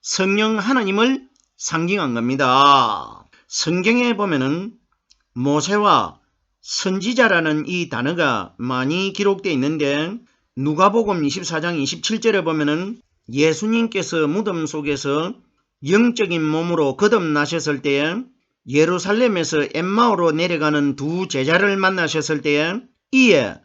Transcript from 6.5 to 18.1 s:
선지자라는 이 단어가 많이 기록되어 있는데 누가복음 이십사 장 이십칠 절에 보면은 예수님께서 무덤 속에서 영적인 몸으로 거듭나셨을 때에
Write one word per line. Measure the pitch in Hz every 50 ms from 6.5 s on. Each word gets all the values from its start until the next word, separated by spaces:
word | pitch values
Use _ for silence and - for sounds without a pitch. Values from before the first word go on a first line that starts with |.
| _ _ _
선지자라는 | - - - - 190 185 196 190 220 247 220 247 220 190 170 165 156 151 151 151 -
이 | 180 180 170 131
단어가 | - 113 120 139 170 170 165 143 123 107 92 - _ _
많이 | 117 123 131 127 127 135 156 180 190 196 196
기록되어 | 196 202 202 196 190 196 190 160
있는데 | 131 127 147 160 156 147 139 143 147 156 170 202 233 _ _ _ _ _ _ _
누가복음 | 127 135 147 156 151 185 202 202 233 220 208 196 175 151
이십사 | 143 139 185 175 156 165 160
장 | 151 175 175 156
이십칠 | 139 139 - 165 - - 220 220
절에 | 226 226 202 196 170
보면은 | 160 160 156 151 147 147 160 185 196 233 233 _ _ _ _ _ - 117
예수님께서 | 139 147 160 156 156 214 214 226 233 233 220 226 196 170 - - 165 156
무덤 | 143 151 196 220 208 185 165 160
속에서 | 151 - 156 147 147 143 139 139 139 139 147 160 185 - - _ _ _ _ _ _ _ _ -
영적인 | 135 185 208 233 240 233 240 214 180 175 165 156
몸으로 | 151 151 160 165 175 175 165 151 139 131
거듭나셨을 | 135 202 208 240 220 180 160 151 147 147 139 165 165 139 151 147 135 139
때에 | 143 139 139 147 156